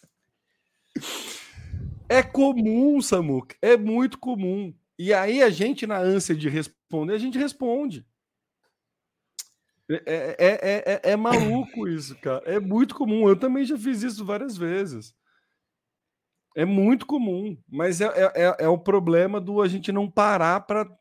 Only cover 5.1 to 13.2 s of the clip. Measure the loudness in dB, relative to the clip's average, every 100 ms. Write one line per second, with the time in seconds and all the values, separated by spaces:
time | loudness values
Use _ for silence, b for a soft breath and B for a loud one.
5.1 | 2 2 4 4 4 0 -2 -4 0 2
6.1 | 2 0 -2 -2 -4 -6 _ _ -4 -2
7.1 | -2 -2 -2 -4 -4 -4 -2 -4 -8 -16
8.1 | _ _ _ _ _ _ _ _ _ _
9.1 | _ _ -20 -20 _ _ _ -8 -6 -4
10.1 | -6 -6 2 4 4 0 0 0 0 0
11.1 | 2 2 2 2 -2 -4 -6 -6 -6 -8
12.1 | -10 -6 -6 -4 -4 0 0 0 0 -2
13.1 | 4